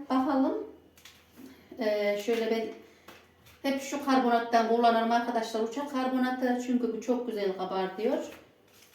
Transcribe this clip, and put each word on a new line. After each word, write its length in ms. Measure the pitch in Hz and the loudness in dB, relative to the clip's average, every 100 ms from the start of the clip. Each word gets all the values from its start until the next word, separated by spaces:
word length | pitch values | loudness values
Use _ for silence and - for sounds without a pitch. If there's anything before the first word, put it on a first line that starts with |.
| - | -2
bakalım. 580 | 262 294 262 294 440 - - - - - - _ - - - - - | 0 2 2 2 0 -8 -16 -20 -20 -20 -20 _ -20 -20 -20 -16 -4
Ee, 400 | 214 208 202 202 - | 0 2 0 0 0
şöyle 260 | 220 226 | 0 2
ben 300 | 226 220 - - - - - - _ - - | 0 -2 -10 -18 -20 -20 -20 -20 _ -20 -6
hep 180 | 269 269 | -2 -2
şu 240 | - 285 269 | -4 -4 2
karbonattan 640 | 262 240 233 - 233 220 | 4 4 2 4 2 4
kullanırım 440 | 233 233 226 226 | 4 4 4 2
arkadaşlar. 480 | 240 240 226 - 220 | 2 0 -2 -2 -2
Uçak 320 | 226 277 285 | -4 -4 -4
karbonatı. 720 | 262 254 262 254 262 254 247 - | -2 0 0 0 0 0 -2 0
Çünkü 300 | 240 220 214 | 0 0 -4
bu 40 | |
çok 260 | - 240 240 | -2 -2 -2
güzel 300 | 208 196 185 | -2 -2 -2
kabartıyor. 680 | 185 185 185 - 233 294 - - - _ _ - - | -4 -2 -4 -2 -2 -2 -4 -14 -20 _ _ -20 -20